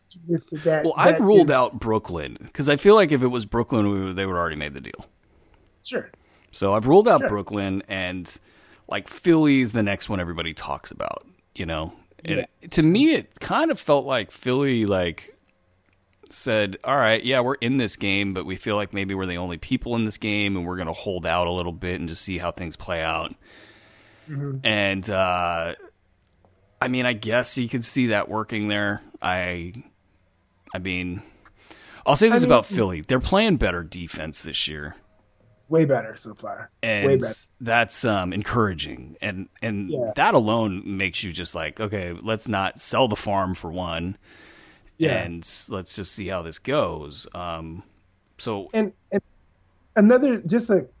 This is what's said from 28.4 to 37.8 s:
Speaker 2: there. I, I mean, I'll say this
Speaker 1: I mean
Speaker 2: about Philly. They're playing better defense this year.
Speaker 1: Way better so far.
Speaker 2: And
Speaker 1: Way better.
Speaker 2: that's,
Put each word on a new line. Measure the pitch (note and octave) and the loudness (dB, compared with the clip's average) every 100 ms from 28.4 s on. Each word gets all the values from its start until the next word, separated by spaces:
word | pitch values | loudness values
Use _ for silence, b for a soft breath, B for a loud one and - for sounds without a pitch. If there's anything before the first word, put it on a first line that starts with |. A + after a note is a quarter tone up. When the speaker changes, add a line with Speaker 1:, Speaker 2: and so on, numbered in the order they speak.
| G#2+ A2 G#2 | -4 -4 -2
Speaker 2:
there. | G#2 G#2 G#2 - - | 0 -2 -4 -8 -6
I, | - F#2 F2+ F2 F2 A#2 - _ _ _ _ _ _ _ - | -2 -2 -2 -6 -8 -12 -20 _ _ _ _ _ _ _ -14
I | F#2 | -8
mean, | F#2 F2+ F2+ F#2 B B _ B B B B B | -6 -4 -6 -8 B B _ B B B B B
I'll | - | 0
say | C#3+ A3+ | 4 6
this | A#3 | 6
Speaker 1:
I | B3 | 6
mean | |
Speaker 2:
about | - - | 6 4
Philly. | F3 G2 E2 | 0 0 -2
They're | D#2 B2+ | 0 0
playing | - F#3+ A3+ C#3+ | 2 2 4 2
better | G#2+ F2 | 2 -2
defense | E2 F2+ E2+ - D#2 D2+ | -6 -10 -10 -8 -8 -6
this | D#2+ - - | -6 -6 -6
year. | D2+ D2+ - _ _ _ _ _ _ - | -8 -10 -14 _ _ _ _ _ _ 0
Speaker 1:
Way | D#3+ D3 | 2 4
better | B2+ A2 | 2 -2
so | - A2 | -14 -18
far. | G#2 G#2 G2 - _ | -16 -14 -14 -16 _
Speaker 2:
And | A#2 G#2+ C3+ | -2 0 4
Speaker 1:
Way | C3 | 4
better. | C3+ - - - | 2 -6 -12 -10
Speaker 2:
that's, | A#2 A#2 | 0 0